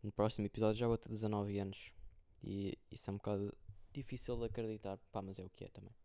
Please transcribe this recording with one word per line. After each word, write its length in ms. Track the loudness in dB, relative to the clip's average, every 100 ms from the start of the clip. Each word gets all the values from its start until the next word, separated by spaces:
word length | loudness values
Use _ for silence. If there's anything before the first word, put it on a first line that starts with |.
No 100 | -4
próximo 340 | 4 4 6 0
episódio 320 | 4 4 6
já 80 | 4
vou 100 | 4
ter 120 | 2
dezanove 500 | 0 2 2 2 0
anos. 340 | 0 -4 -12 -12 -14 -14 -20 -12
E 360 | -4 -2 -2 -4 -10
isso 200 | -8 -4
é 20 |
um 40 | -4
bocado 360 | 0 0 0 -4 -14 -16 -12
difícil 460 | -8 -6 -6 -2 -2
de 60 |
acreditar. 540 | 0 0 -2 -2 -4 -6 -4
Pá, 100 | -6
mas 180 | -4 -6
é 60 |
o 60 | -10
que 140 | -10
é 40 | -12
também. 240 | -12 -16 -18